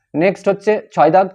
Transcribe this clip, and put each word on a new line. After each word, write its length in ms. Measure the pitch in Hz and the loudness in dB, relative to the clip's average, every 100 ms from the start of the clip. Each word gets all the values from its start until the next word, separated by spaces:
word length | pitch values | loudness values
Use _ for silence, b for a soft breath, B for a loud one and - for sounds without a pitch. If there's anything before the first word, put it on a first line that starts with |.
| _ | _
নেক্সট 340 | 143 185 180 196 | -4 -2 -2 -4
হচ্ছে 240 | 196 214 214 - | -4 -2 -4 -4
ছয় 160 | - 165 | 0 2
দাগ, 180 | 185 190 | 2 0